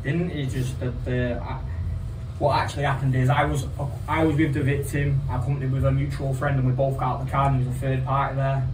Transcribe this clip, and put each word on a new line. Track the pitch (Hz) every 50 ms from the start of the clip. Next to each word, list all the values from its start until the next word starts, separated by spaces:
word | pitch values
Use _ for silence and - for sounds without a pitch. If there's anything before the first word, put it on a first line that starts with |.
| -
Didn't | 139 151 170 175 170
it | 151 147 139 131
just | 135 135 127 127 - -
that | 127 123 120 - -
the, | 127 127 127 123 123 120 -
I, | - - - - - - - - - - - - - - - - - - - -
what | 143 147 139 151
actually | - - - 147 139
happened | 143 135 131 139 131 127
is | 131 127 127
I | 147 147 147
was, | 151 147 139 131 - - - 143 135 - - - -
I | 151 160 160
was | 160 147
with | 143 160 143 135
the | 151 139
victim, | 131 143 143 139 - - 143 143 143 139 139 - 135
I | 135
accompanied | 135 131 139 139 139 135 131
with | 131 135 131
a | 135
mutual | 135 135 139 143 - - 143 135 127
friend, | - 151 143 139 135
and | 127 127
we | 127
both | 131 135 135 135 -
got | 143 131 - 131
out | -
the | -
car, | - 139 139 139
and | 135 131
there | 127 127
was | 127 -
a |
third | 135 135 131 131 131
party | 131 131 139 135 131 131
there | 135 135 135 135 131 131 131